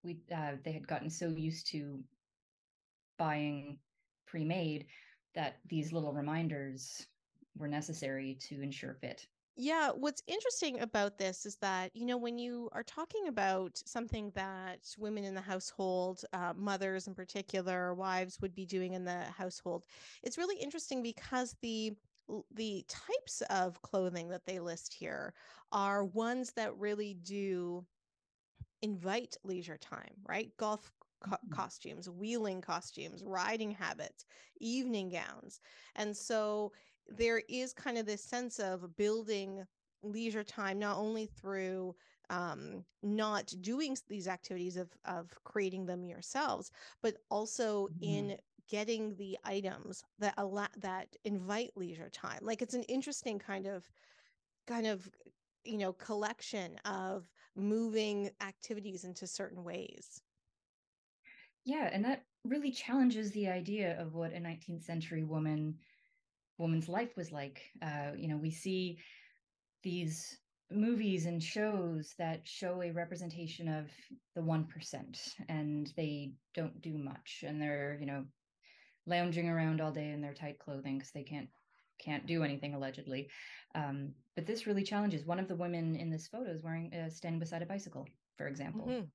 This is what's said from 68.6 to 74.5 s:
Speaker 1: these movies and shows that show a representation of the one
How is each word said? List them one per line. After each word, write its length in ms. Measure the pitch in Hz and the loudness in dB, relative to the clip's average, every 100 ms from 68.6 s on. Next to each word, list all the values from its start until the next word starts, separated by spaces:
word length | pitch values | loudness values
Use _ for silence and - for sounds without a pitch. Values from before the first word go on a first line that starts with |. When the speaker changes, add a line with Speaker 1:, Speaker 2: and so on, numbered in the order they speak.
| 190 190 180 170 - - - _ _ _ _ _ | 0 2 0 -2 -12 -20 -20 _ _ _ _ _
Speaker 1:
these 560 | 185 175 160 160 - - _ _ _ | -2 0 0 -2 -6 -10 _ _ _
movies 560 | 196 220 233 214 180 165 | 4 6 6 6 4 4
and 160 | 170 | 2
shows 720 | 160 214 214 202 175 160 156 - | 0 2 4 4 2 2 -2 -2
that 280 | 165 160 - | 0 0 -4
show 360 | - 185 180 | -4 0 0
a 80 | 170 | 0
representation 800 | 170 170 175 175 165 160 - 165 | 0 -2 -2 -4 -4 -6 -2 0
of 220 | 156 151 - - - _ - | 0 -2 -12 -18 -20 _ 0
the 60 | |
one 220 | 160 | 4